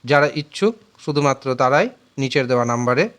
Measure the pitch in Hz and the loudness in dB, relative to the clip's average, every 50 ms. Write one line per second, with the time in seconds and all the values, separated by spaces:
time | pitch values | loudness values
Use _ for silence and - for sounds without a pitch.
0 | - 123 143 143 147 143 - 151 147 _ - - 196 220 233 - _ _ _ _ | 0 2 2 2 2 2 -2 -8 -12 _ -4 -2 -2 -2 -2 -4 _ _ _ _
1 | - - 143 147 143 143 135 - - 131 127 123 135 127 139 151 202 254 - _ | -10 -4 -2 0 0 0 0 -2 -4 -6 -2 0 2 2 4 2 2 0 -4 _
2 | _ _ _ - 135 127 - 147 131 123 127 123 120 120 120 120 123 120 123 135 | _ _ _ -6 -6 -2 0 -2 0 0 0 0 0 0 -2 -2 -2 0 0 0
3 | 185 226 - | -2 -2 -6